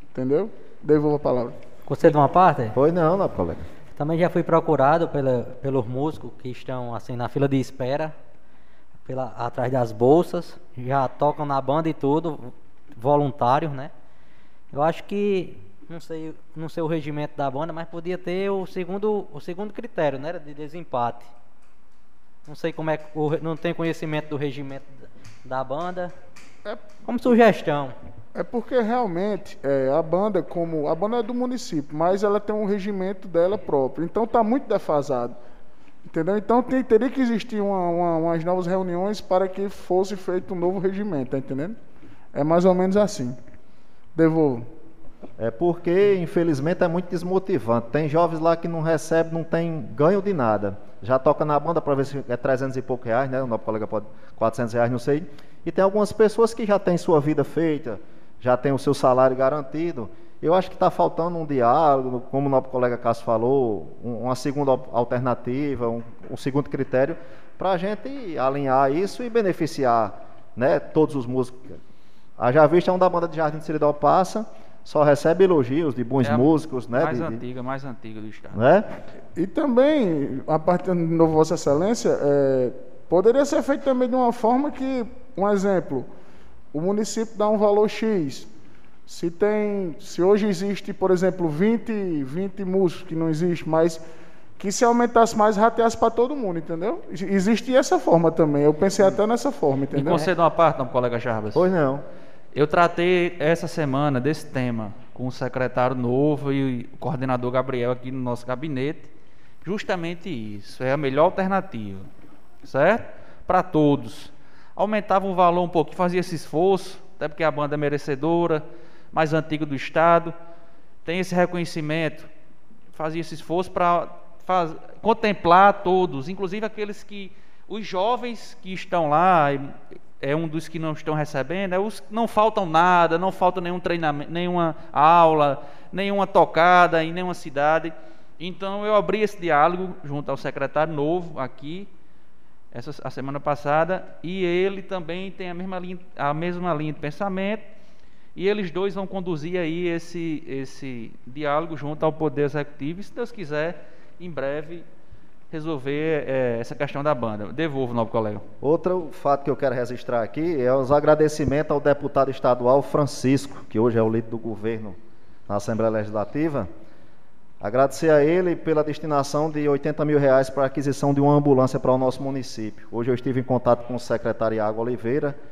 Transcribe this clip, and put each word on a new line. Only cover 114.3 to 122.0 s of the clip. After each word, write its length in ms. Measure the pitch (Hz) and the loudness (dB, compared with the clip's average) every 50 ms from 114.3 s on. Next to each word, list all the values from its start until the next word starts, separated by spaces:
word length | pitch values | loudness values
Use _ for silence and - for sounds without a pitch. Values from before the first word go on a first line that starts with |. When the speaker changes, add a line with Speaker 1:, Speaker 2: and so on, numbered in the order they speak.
| - - - - - - - - - | -12 -12 -12 -12 -12 -12 -12 -12 -4
Speaker 4:
Aumentava 500 | - 185 202 214 208 202 - 190 196 190 | -4 -2 0 0 -2 0 2 2 2 2
o 80 | 196 185 | 2 2
valor 300 | 180 180 175 170 180 180 | 4 6 6 6 4 0
um 60 | 165 | 2
pouquinho, 260 | - 170 147 - - | 2 2 0 0 0
fazia 240 | - 185 180 175 185 | 0 0 2 2 0
esse 160 | 175 180 170 | -2 -2 -4
esforço, 680 | 143 - - - 151 180 190 196 180 190 - - - - - - | -6 -6 -2 0 2 4 4 4 2 0 -6 -10 -10 -12 -12 -8
até 140 | - 143 151 | -6 -6 -6
porque 160 | 151 - 165 | -4 0 0
a 40 | 156 | 0
banda 260 | 143 147 147 143 147 | 2 0 -2 -2 0
é 20 | 147 | 0
merecedora, 840 | 147 143 147 143 - - 143 131 139 160 170 170 170 165 160 151 151 - - - - - - - - - | 0 0 0 -2 -2 -4 -4 -2 0 2 2 2 2 2 0 0 -2 -6 -10 -10 -12 -12 -12 -12 -12 -6
mais 240 | - 151 160 151 156 | 0 0 0 2 2
antiga 320 | 160 151 156 156 147 156 | 0 0 0 -4 -4 -4
do 80 | 147 139 | -4 -4
estado, 600 | 127 - - - 160 160 170 170 170 165 165 156 - - - - - - - - - - - - - - | -6 -6 -2 2 4 6 6 6 6 4 0 -8 -10 -12 -12 -12 -12 -12 -12 -12 -12 -12 -12 -12 -10 -6
tem 140 | - 170 185 | -4 -2 -2
esse 140 | 180 185 175 | -2 0 2
reconhecimento, 920 | 180 180 175 180 175 170 160 - 170 151 151 151 165 | 2 2 2 2 -4 -4 -4 -4 -6 -4 -2 -2 0